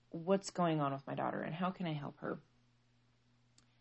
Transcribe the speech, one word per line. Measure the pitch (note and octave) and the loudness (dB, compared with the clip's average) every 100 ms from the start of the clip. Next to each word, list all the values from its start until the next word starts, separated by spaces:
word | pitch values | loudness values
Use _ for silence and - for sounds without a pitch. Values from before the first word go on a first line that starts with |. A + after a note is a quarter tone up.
| _ | _
what's | E3+ E3 F#3+ G3 | -6 2 2 2
going | - F3 D#3 | 2 2 4
on | C#3+ | 2
with | C#3 C#3 | 0 -4
my | |
daughter | C#3 C3 - | -2 0 0
and | - | -2
how | D#3+ F3+ | -2 -2
can | F#3 F3 | -2 -2
I | |
help | D3+ D3 - | -2 -4 -6
her. | - - - _ _ _ _ _ _ _ _ _ _ - - _ | -6 -6 -8 _ _ _ _ _ _ _ _ _ _ -20 -20 _